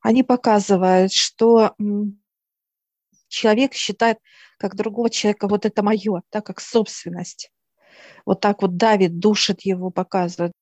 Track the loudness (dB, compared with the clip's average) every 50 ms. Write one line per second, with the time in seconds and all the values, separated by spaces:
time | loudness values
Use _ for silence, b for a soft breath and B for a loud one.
0 | _ 2 4 4 4 2 2 0 2 2 2 2 2 2 2 2 4 4 4 4
1 | 4 2 0 -2 -2 -2 _ _ 4 6 6 6 4 4 0 _ -6 -4 -4 -4
2 | -4 -6 -8 _ _ _ _ _ _ _ _ _ _ _ _ _ _ _ _ _
3 | _ _ _ _ _ _ -12 -2 0 2 2 2 2 0 -2 -6 -8 -8 -4 _
4 | 0 0 0 -2 b b b b b b b b -8 -8 -6 -6 -6 -6 -4 -2
5 | -4 -2 -2 -2 -2 -2 -2 _ -2 -2 -2 0 -2 -2 -2 0 0 0 0 0
6 | -2 -4 -4 -4 -8 _ -10 -10 -10 -10 -14 -16 -16 -2 -2 -2 -2 -2 -8 -14
7 | -12 -12 -12 -12 -12 -14 -16 _ -20 _ _ _ _ _ _ b b b b b
8 | b b b b b -4 -4 0 0 -2 0 0 -2 -4 -2 0 2 2 4 2
9 | 2 0 0 0 0 0 0 2 -2 -4 -4 -4 -4 -6 -6 -4 -6 -6 -6 -6
10 | -8 _ -2 -2 -2 -4 -4 -6 -6 -6 -6 _